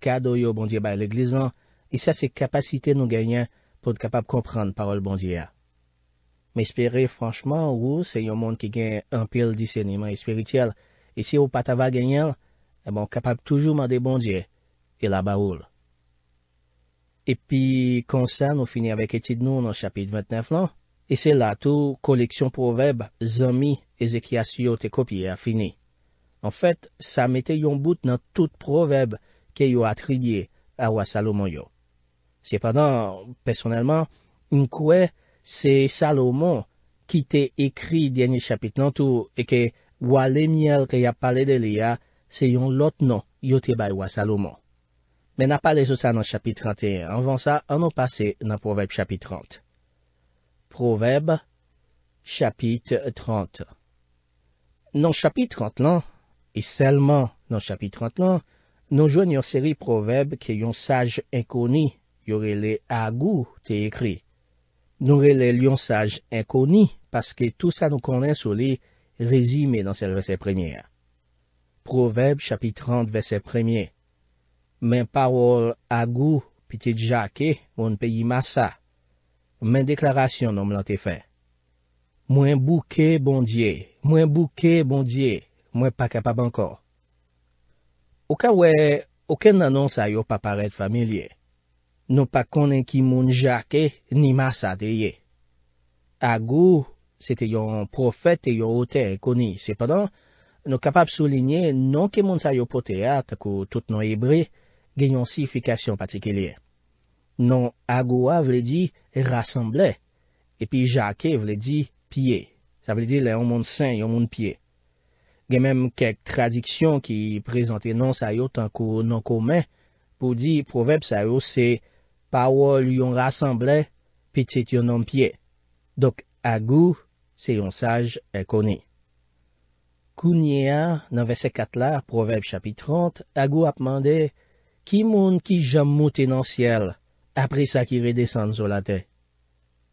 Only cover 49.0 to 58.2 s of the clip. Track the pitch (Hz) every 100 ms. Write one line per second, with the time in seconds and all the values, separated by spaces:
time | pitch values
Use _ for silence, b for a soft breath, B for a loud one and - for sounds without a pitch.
49 | 95 92 - 87 - - _ _ _ _
50 | _ _ _ _ _ _ _ - 123 110
51 | 117 139 160 160 - _ _ _ _ _
52 | _ _ - - 127 - 117 117 - 120
53 | 131 - - 110 87 - 85 - _ _
54 | _ _ _ _ _ _ _ _ _ 147
55 | 160 151 151 - - - 110 - 139 175
56 | b b b _ _ - - - 135 143
57 | 143 147 123 - _ 113 - 98 - -
58 | 117 -